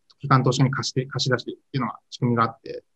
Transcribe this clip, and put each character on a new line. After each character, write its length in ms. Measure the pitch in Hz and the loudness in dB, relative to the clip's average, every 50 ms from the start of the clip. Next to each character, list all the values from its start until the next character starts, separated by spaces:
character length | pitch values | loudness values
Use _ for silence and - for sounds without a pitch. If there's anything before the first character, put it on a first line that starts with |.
| _ _ _ _ | _ _ _ _
機 80 | - 139 | 0 2
関 160 | 139 131 - | 4 4 4
投 80 | 131 | 4
資 80 | 123 139 | 4 4
家 40 | 139 | 2
に 60 | 127 | 2
貸 180 | 135 - 123 - | 2 0 -4 -4
し 20 | |
て、 140 | - 131 127 | -4 -4 -4
貸 200 | 135 - 131 - | -4 -4 -4 -2
し 40 | 135 | 0
出 80 | 123 117 | 0 0
し 60 | - | -2
て 60 | 120 | -4
っ 40 | - - _ _ | -14 -14 _ _
て 60 | - 139 | -4 -4
い 0 | |
う 40 | |
の 60 | 123 107 | -4 -4
が 120 | 98 - _ _ | -6 -10 _ _
仕 100 | - - | -8 -2
組 120 | 127 120 | 0 0
み 40 | 120 | 2
が 80 | 117 113 | 2 2
あ 40 | 120 | 0
っ 120 | - - | -2 -6
て、 240 | - - - - - _ _ | -12 -12 -12 -12 -14 _ _